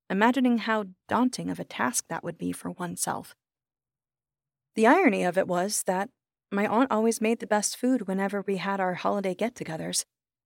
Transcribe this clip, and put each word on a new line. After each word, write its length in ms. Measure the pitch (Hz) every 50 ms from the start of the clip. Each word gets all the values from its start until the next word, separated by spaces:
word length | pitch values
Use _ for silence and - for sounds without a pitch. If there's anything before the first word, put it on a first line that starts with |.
| _ -
imagining 480 | 196 190 214 240 254 277 254 247 240 226
how 340 | 202 226 220 220 208 185 185 _ _ -
daunting 420 | - 220 254 254 - - 170 180
of 100 | 175 170
a 60 | 170
task 420 | - - - - 254 240 - - -
that 160 | 165 - -
would 140 | 170 165 -
be 140 | 175 175
for 180 | 175 - - 175
oneself. 640 | 180 - 180 175 175 - - - - - - - - _ _ _ _ _ _ _ _ _ _ _ _ _ _ _ _ _ _ _ _ _ _ _ _ _ _ _ -
The 120 | - 220 226
irony 360 | 294 370 381 262 196 190 180
of 140 | 180 165 190
it 100 | 180 -
was 360 | 175 180 180 208 208 - -
that 260 | - 185 185 202 - _ _ _ _ _ _ _ -
my 160 | 202 196 208
aunt 260 | 208 202 226 269 269
always 300 | 254 214 220 233 220 -
made 160 | 220 220 233 220
the 80 | -
best 320 | - 214 208 208 - - -
food 300 | - 254 262 240 190 185
whenever 340 | 190 190 196 196 196 202
we 160 | 185 - 196 185
had 220 | 165 196 196 196
our 160 | 190 185 180
holiday 400 | - - 196 202 202 190 190 180
get-togethers. 680 | - 208 240 - - - - 160 160 165 170 180 - - _ _ _ _ _ _ _ _